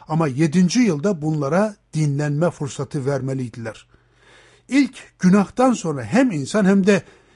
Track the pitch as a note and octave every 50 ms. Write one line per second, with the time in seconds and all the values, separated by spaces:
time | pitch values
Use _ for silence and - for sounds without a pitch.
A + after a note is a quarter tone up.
0 | - - D#3 E3 E3 D3 B2+ C3 D#3+ D#3+ C3+ F#3 F#3 E3+ - A#3+ B3 G#3 D#3+ C#3+
1 | D3 G3+ G#3 D3+ D3 D#3 D#3 D3+ C#3+ C3+ D#3 F#3 G#3+ A3 G#3 _ _ _ - D#3
2 | D#3 D3 C#3 C#3 D3 D3 D3 D3 E3+ E3+ - - D3+ C3 - - C#3+ - - D3+
3 | B2+ C3+ C#3+ C3+ C3 C3 C3+ C3+ B2+ A#2 - A#2+ A2+ A2 G#2 - - _ _ _
4 | _ _ _ _ _ _ - - _ _ _ _ _ - A#3+ C#4+ C#4 G#3+ - -
5 | - - _ - - F3+ F#3 G#3 F#3+ - - - B3+ C4 A#3 - - E3 D3+ C#3
6 | A#2 G2+ E3 A#3 C#4 B3+ F3+ D3 C3+ - - G#3+ F#3+ F#3 G3+ G3 F#3 G3+ G3+ F3+
7 | - - - _ _ _ _